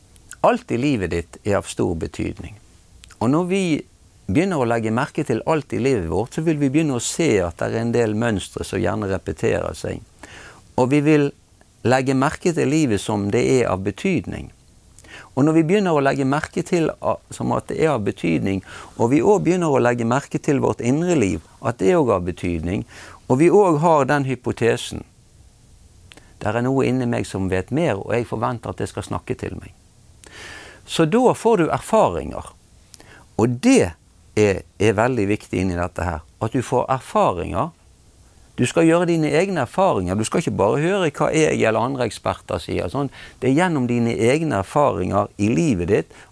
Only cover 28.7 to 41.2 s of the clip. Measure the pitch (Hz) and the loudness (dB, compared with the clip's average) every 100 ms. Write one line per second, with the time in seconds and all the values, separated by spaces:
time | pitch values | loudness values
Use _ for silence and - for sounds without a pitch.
28.7 | - 104 - - 101 - - - 90 - | -6 -6 -8 -8 -8 -8 -8 -8 -10 -14
29.7 | - _ _ - - - - - - - | -20 _ _ -20 -20 -20 -20 -20 -20 -20
30.7 | - - - 156 226 240 139 226 208 156 | -20 -6 0 2 4 2 2 2 2 2
31.7 | 131 - 220 143 82 67 58 - - _ | -2 0 2 2 0 -6 -10 -12 -20 _
32.7 | _ _ - - - - - 120 123 247 | _ _ -20 -20 -20 -8 0 0 2 4
33.7 | 254 90 - _ _ _ 110 104 90 - | 4 4 -2 _ _ _ 2 2 2 -6
34.7 | - 107 101 123 123 98 104 - 98 95 | 0 2 4 2 0 0 -2 -2 -2 -2
35.7 | 87 87 - 87 80 - _ 110 135 - | -2 -4 -4 -4 -6 -10 _ -4 -2 0
36.7 | 123 - 127 - 214 170 87 82 82 160 | 0 0 -4 -2 0 0 0 -4 -4 -6
37.7 | - _ _ _ _ _ _ - - 120 | -8 _ _ _ _ _ _ -12 -4 0
38.7 | 165 165 170 175 170 151 147 202 175 120 | 2 4 4 2 0 2 0 0 -2 -2
39.7 | - 190 113 90 98 110 180 135 92 101 | 0 0 0 -2 -2 -2 -2 -2 0 2
40.7 | 131 165 196 165 - | 2 0 0 -2 -2